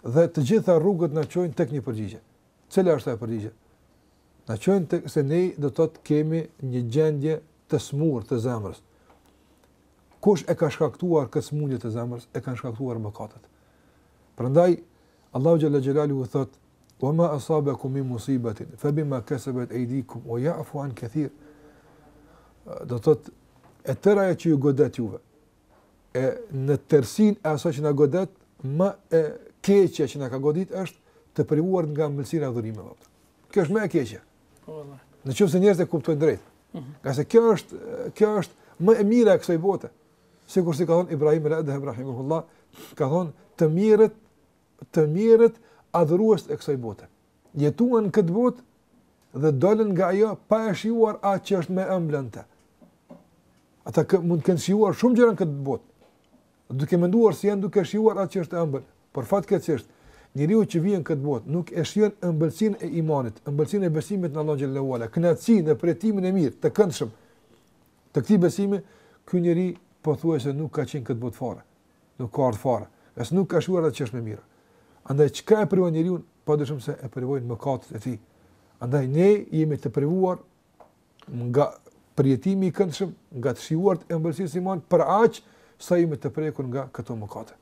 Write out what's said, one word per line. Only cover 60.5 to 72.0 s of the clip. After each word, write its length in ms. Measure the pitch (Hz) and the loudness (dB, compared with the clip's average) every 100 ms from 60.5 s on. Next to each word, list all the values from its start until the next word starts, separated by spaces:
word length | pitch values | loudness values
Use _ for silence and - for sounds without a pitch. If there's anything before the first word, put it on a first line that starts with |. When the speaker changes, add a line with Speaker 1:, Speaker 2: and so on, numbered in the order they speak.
| 220 202 | 2 2
Speaker 1:
që 140 | 175 | 0
vjen 180 | 175 196 | 0 -2
në 60 | 135 | -2
këtë 160 | 156 | -4
botë 300 | 143 131 110 | -2 -4 -4
nuk 180 | 160 165 | -6 -4
e 140 | - 151 | -6 -4
shijon 260 | 202 208 202 180 | 0 0 0 -4
ëmbëlsinë 540 | 160 160 - 214 202 | 0 0 0 -2 -2
e 60 | 175 170 | -6 -4
imanit, 400 | 156 147 120 - - | 0 -2 -2 -8 -6
ëmbëlsinë 400 | 143 151 202 185 | -2 -2 0 0
e 60 | |
besimit 400 | 156 - 202 175 | -2 -4 -4 -4
në 100 | 151 | -4
Allah 160 | 156 147 | -4 -2
xhallahu 340 | 139 139 135 123 | -2 -4 -4 -4
ala, 100 | 113 | -4
kënaqësinë 600 | - 175 160 - 220 156 | 0 2 0 4 4 4
e 40 | 151 | 2
pretimin 480 | - 165 220 202 185 | 2 0 0 0 0
e 60 | 190 | 2
mirë, 200 | 143 - | 0 0
të 120 | 156 123 | -2 2
këndshëm, 380 | 202 - 117 - _ _ _ _ _ _ _ _ _ | 0 0 -8 -10 _ _ _ _ _ _ _ _ _
të 100 | - 123 | -6 2
këtij 160 | 208 | 4
besimi, 380 | 170 - 202 196 - _ _ _ - | 4 2 -2 -2 -6 _ _ _ -4
ky 140 | 180 | -2
njeri 240 | 175 170 185 - _ _ - | 0 0 -2 -6 _ _ -4
pothuajse 480 | 147 165 156 131 | -2 0 -2 -2
nuk 220 | 139 156 - | -4 -6 -4
ka 100 | 131 | -6
qenë 200 | 151 120 | -6 -6
këtë 160 | 123 | -6
botë 160 | 120 - | -6 -6
fare, 240 | 123 87 - _ _ _ | -8 -8 -16 _ _ _